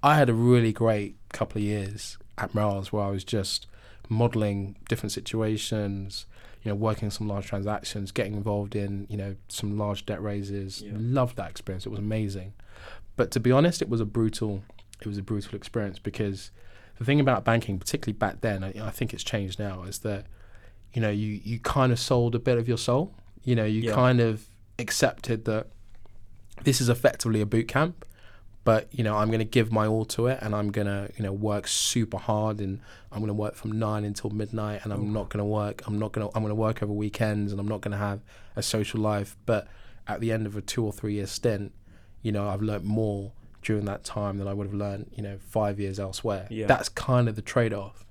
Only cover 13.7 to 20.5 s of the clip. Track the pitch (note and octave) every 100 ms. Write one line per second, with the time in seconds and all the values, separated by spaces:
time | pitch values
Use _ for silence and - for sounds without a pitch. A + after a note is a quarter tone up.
13.7 | E3 - A2+ G#2+ A#2 A2 - A2 G2 -
14.7 | - - - G#2+ G2+ G2 G#2+ G2+ G#2 -
15.7 | A#2 G2+ F#2+ - - G#2 F#2+ - - -
16.7 | - - - A#2 C#3+ C3+ A2+ G#2+ A2+ A2+
17.7 | G2 - - - G#2 G#2 - A2+ G2 F#2+
18.7 | F#2+ G#2+ - A#2+ - - A2 G2 F#2+ G2+
19.7 | F#2 F2+ F#2 A2 G2 - - -